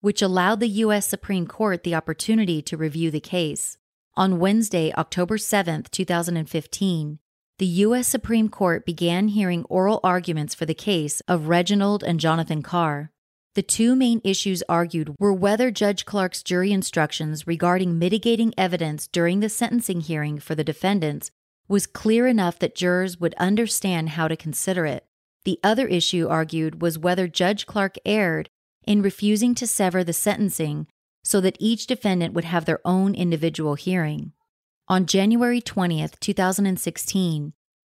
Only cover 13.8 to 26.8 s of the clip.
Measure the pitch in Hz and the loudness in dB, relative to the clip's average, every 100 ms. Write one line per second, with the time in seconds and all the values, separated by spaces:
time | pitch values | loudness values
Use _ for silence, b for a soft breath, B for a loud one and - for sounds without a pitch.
13.8 | 233 262 254 233 196 190 202 180 - 170 | 4 4 4 2 0 0 -2 -4 0 0
14.8 | 170 165 151 143 202 190 196 220 254 196 | 0 -2 -6 0 0 2 2 2 0 2
15.8 | 208 202 - 202 185 - - 180 190 196 | 0 0 -4 -2 -2 -4 -2 0 2 0
16.8 | 175 170 151 - 156 151 - 170 175 185 | 0 0 -2 -2 -6 -6 -4 0 2 2
17.8 | 180 165 175 214 233 226 226 - 185 175 | 0 0 0 2 2 2 2 0 -2 -2
18.8 | 160 151 - 175 170 190 214 - 233 240 | -4 -6 -4 0 2 2 0 -2 0 0
19.8 | 226 175 160 156 147 147 - 156 151 151 | -2 -4 -4 -4 -4 -6 -6 -4 -4 -2
20.8 | 185 202 156 147 - - _ _ - 196 | 0 0 -2 -4 -10 -18 _ _ -2 0
21.8 | - - 220 226 254 226 180 175 165 - | 0 -2 2 4 4 4 2 0 -4 0
22.8 | 180 180 185 175 170 - 185 208 226 - | 0 2 0 -2 -4 0 2 2 0 -2
23.8 | 190 175 160 160 160 160 156 - - 180 | -2 -2 -2 -2 -2 -2 -6 -4 -2 -2
24.8 | 156 127 - _ _ _ - 180 202 226 | -2 -4 -10 _ _ _ -4 0 2 2
25.8 | 269 180 - 180 165 160 160 160 160 160 | 2 0 0 0 0 0 0 -2 -4 -2